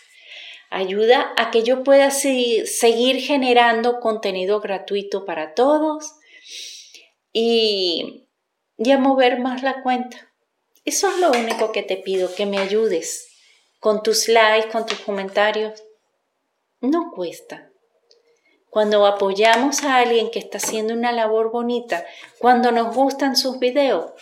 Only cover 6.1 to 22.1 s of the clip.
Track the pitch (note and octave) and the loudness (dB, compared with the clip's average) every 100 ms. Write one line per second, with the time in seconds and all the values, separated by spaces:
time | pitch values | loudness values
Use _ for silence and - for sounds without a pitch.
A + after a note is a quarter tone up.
6.1 | - _ - - - - - - - _ | -20 _ -20 -20 -18 -18 -20 -20 -20 _
7.1 | _ _ A3 A3+ A#3 A3 G3 F3+ D#3+ - | _ _ -2 2 2 2 0 -2 -4 -6
8.1 | - _ _ _ _ _ - A3+ C4+ C4+ | -14 _ _ _ _ _ -4 0 2 4
9.1 | C4 B3 B3+ B3+ B3 C4 C4 B3+ B3 - | 4 2 2 -4 -4 -6 -4 -4 -4 -6
10.1 | - - _ _ _ _ _ C#4+ - G4 | -14 -20 _ _ _ _ _ -6 -2 0
11.1 | F#4 E4+ A#3+ A3+ - A3 - - F#3+ F#3+ | 2 2 2 0 -2 -4 -4 -6 -6 -4
12.1 | F#3+ F3+ F3+ G3+ G3 F#3 G#3+ A3 E3 - | -2 -2 -2 -4 -2 -2 0 0 -2 -4
13.1 | - - _ _ _ _ _ G#3+ G#3 G#3+ | -12 -16 _ _ _ _ _ -2 0 0
14.1 | G#3+ - A3+ G#3+ A3 A3 A3+ G#3+ G3+ - | 0 2 4 6 4 0 -4 -6 -8 -6
15.1 | G3 G3 G3+ G#3+ G#3+ G#3+ G#3+ - _ _ | -6 -4 0 0 0 -6 -10 -20 _ _
16.1 | _ _ _ _ _ _ _ B3 E4+ E4+ | _ _ _ _ _ _ _ -2 -2 -2
17.1 | - E3+ - - - - _ _ _ _ | -8 -10 -10 -16 -20 -20 _ _ _ _
18.1 | _ _ _ _ _ _ G#3+ G#3+ G#3 G3+ | _ _ _ _ _ _ 0 2 4 4
19.1 | G3+ G3 F#3+ A3+ A#3 C#4+ - C#4+ B3+ A#3 | 4 0 2 4 4 2 -2 0 2 2
20.1 | A#3 G#3+ G3+ - G#3 - A3 A3 A#3 A#3+ | 2 -2 -6 -10 -8 -6 -4 -4 -4 -2
21.1 | A#3 A3 A3 A3 A#3+ A#3+ A#3+ A#3+ E3+ - | -2 0 0 -2 -2 -4 -4 -4 -8 -8